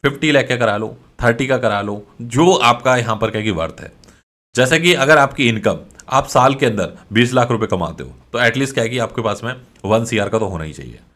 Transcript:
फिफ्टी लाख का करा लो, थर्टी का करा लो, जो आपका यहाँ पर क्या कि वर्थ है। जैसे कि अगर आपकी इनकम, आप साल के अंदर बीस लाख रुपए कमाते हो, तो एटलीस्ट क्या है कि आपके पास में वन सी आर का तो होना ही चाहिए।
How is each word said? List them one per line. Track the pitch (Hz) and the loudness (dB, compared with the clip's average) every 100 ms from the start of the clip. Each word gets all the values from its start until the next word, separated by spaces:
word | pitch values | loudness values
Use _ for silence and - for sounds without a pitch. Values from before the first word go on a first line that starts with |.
| 143 | -2
फिफ्टी | 135 156 | -2 0
लाख | 143 120 | 2 0
का | 123 | 0
करा | 113 104 | 0 -2
लो, | 110 - _ - | -6 -12 _ -2
थर्टी | 120 117 131 | 0 0 0
का | 127 | 0
करा | 117 101 | 0 -2
लो, | 101 104 - _ | -4 -8 -12 _
जो | 120 123 170 | -6 2 4
आपका | 185 117 120 131 127 | 6 4 2 2 0
यहाँ | 113 110 | 0 -2
पर | 110 | -2
क्या | 107 | -2
कि | 107 | -4
वर्थ | 87 80 - | -2 -4 -8
है। | - - - _ _ _ _ - | -18 -20 -20 _ _ _ _ 0
जैसे | 127 160 | 2 4
कि | 170 | 2
अगर | 160 135 156 | 2 4 4
आपकी | 139 - 123 | 4 2 0
इनकम, | 113 104 82 - - - | 2 -2 -4 -10 -20 -2
आप | 131 - | -2 0
साल | 139 131 139 | 2 2 2
के | 135 | -2
अंदर | 107 87 - - | -2 -6 -8 -2
बीस | 101 120 | 2 2
लाख | 127 120 | 2 0
रुपए | 117 107 | 0 -2
कमाते | 95 80 73 | -2 -4 -8
हो, | 65 64 _ | -14 -16 _
तो | 117 | 0
एटलीस्ट | 120 131 135 | 0 0 -2
क्या | 135 | -2
है | 113 | -4
कि | 123 | -2
आपके | 113 - | -4 -4
पास | 110 101 | -4 -4
में | 113 127 - _ 98 | -8 -12 -16 _ 0
वन | 110 117 | 0 2
सी | 110 | -2
आर | 101 | -2
का | 110 | -2
तो | 104 | -4
होना | 90 | -6
ही | 78 | -10
चाहिए। | - 62 58 _ | -12 -18 -20 _